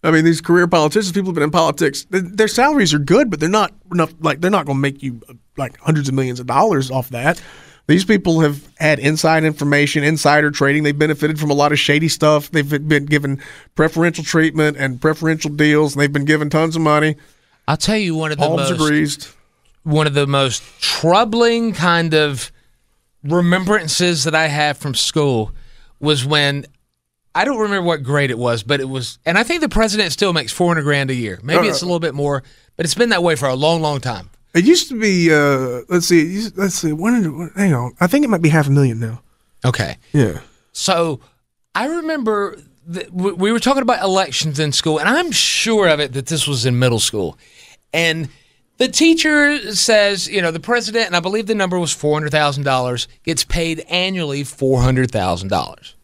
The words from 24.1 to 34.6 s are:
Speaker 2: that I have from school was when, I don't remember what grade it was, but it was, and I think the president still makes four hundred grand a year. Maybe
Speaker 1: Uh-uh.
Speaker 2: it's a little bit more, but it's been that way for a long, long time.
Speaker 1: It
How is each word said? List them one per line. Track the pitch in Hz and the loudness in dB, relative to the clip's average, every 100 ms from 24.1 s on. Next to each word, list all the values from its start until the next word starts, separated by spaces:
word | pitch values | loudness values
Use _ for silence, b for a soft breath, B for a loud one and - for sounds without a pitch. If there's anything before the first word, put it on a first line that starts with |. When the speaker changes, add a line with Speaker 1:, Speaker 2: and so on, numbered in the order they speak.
| 165 | 0
Speaker 2:
that | 147 156 | 0 0
I | 156 | 0
have | 147 147 143 | 0 0 -2
from | 147 127 | -6 -4
school | - 156 143 120 104 b b b b _ | -2 0 0 0 -2 b b b b _
was | 143 147 131 | -2 0 0
when, | 151 143 143 139 _ _ _ _ _ _ 165 | 0 0 -2 -10 _ _ _ _ _ _ -2
I | 226 | -2
don't | 247 | 0
remember | 214 202 175 | -2 0 -2
what | 160 | -2
grade | 131 143 139 | -2 -2 0
it | 117 | -2
was, | 120 117 | -2 -2
but | 104 143 | -2 -4
it | 131 | -2
was, | 131 117 - - | -8 -10 -6 -2
and | 180 | 0
I | |
think | 226 339 | 0 -2
the | 294 | -2
president | 214 220 208 185 | 0 0 0 -4
still | 131 196 | 0 0
makes | 170 117 | 0 -4
four | - 175 | -2 0
hundred | 165 | 0
grand | 147 143 135 | 0 -2 -2
a | 127 | -4
year. | 110 90 | -6 -10
Maybe | 113 165 196 | -2 0 0
Speaker 1:
Uh-uh. | |
Speaker 2:
it's | - | -2
a | 180 | -2
little | 175 | -2
bit | 160 | -4
more, | 139 143 139 b b b - | -2 -2 -4 b b b -6
but | 165 | -4
it's | 196 | 0
been | 240 | 0
that | 196 | 2
way | 175 151 | 2 0
for | 143 | -2
a | 131 | 0
long, | 151 170 | 2 2
long | 151 143 | 0 -2
time. | 127 104 87 _ _ | -6 -10 -12 _ _
Speaker 1:
It | 165 | 0